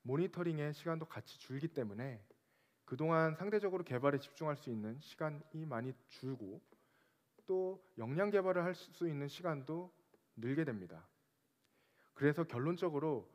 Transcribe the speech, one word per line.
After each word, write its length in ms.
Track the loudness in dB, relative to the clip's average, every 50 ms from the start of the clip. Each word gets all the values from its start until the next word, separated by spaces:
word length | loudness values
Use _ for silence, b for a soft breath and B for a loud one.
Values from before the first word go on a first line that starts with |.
| -4
모니터링의 680 | 0 2 2 2 0 0 0 0 0 0 0 0 -2 -2
시간도 320 | -4 -2 -2 -2 -2 -4
같이 320 | -6 -8 -12 -12 -12 -16 -16
줄기 280 | -10 -6 -6 -2 -2 -2
때문에 580 | 0 0 -2 -2 -2 -4 -6 -6 -6 -10 -14 -18 b b b b b b b b b b b
그동안 500 | -6 -4 0 2 4 6 6 6 6 4
상대적으로 480 | 0 0 2 2 2 2 2 0 0 -2
개발에 340 | 0 0 4 6 6 6 4
집중할 380 | 0 -2 -8 -4 -2 -2 -2
수 140 | -2 -2 -4
있는 280 | -4 -2 -2 -4 -6 -8
시간이 640 | -10 -14 -8 -4 -4 -4 -4 -4 -10 -10 -8 -8 -6
많이 280 | -4 -4 -2 -2 -4 -6 -8 _ -20
줄고 540 | -14 -8 -6 -6 -4 -4 -6 -8 -10 -12 -14 _ b b b b b b b b b b b b _ _ -4
또 380 | -2 0 2 2 0 -2 -6 B B B -6
역량 340 | -4 -2 2 2 2 4
개발을 320 | 4 4 6 6 4 4 4
할 100 | 2 0
수 340 | -4 -8 -12 -6 -2 0 0
있는 200 | 0 0 -4 -4
시간도 680 | -6 -4 -2 -2 -2 -2 -2 -4 -4 -4 -4 -8 -14 _ _ _ _ _ _ _ -12 -4
늘게 260 | -2 0 2 2 2
됩니다. 440 | 2 0 -4 -6 -10 -12 -14 -16 -20 _ _ _ _ _ _ _ _ _ _ b b b b b b b b b b b
그래서 300 | 4 4 4 4 4 0
결론적으로 880 | -2 -2 -2 0 0 0 0 0 0 0 0 0 0 0 -2 -4 b b